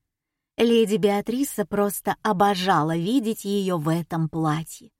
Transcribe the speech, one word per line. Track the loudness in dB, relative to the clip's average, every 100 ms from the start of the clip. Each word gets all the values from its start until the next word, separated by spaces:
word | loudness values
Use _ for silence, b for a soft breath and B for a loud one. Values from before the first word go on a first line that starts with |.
| _ _ _ _ _ 0
Леди | 4 4 2 2
Беатриса | 2 0 -2 -4 -2 -4
просто | -2 0 -2 -2 -6 -4
обожала | -2 2 2 2 2 2 2 0
видеть | 0 0 0 -4 -4
её | -2 0 -2
в | 0
этом | -2 -2 -4 -2
платье. | -2 -2 -2 -6 -16 -20